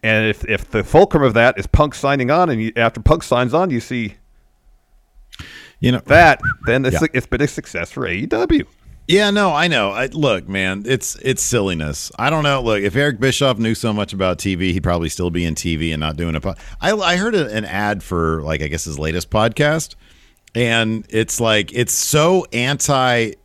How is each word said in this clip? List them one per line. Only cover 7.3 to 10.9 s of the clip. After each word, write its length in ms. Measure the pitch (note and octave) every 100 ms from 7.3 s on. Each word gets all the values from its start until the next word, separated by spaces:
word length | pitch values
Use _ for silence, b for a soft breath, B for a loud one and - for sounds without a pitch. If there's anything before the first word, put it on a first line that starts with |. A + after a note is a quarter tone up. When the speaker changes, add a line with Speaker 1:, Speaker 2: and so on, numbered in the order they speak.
| B2+
Speaker 1:
a 40 | D3
success 420 | - - - -
for 140 | - F#2
A 60 |
E 140 | F2+ -
W. 380 | - C4 D#4+ - _ - - -
Speaker 2:
Yeah, 240 | F#3 G#3
no, 220 | G3+ G3
I 140 | D3 F3
know. 240 | C#3+ G2+
I, 160 | G2+ C3
look, 420 | D3+ C#3+ G2 F2
man, 360 | G2 F#2+ F#2+
it's, 300 | G#2+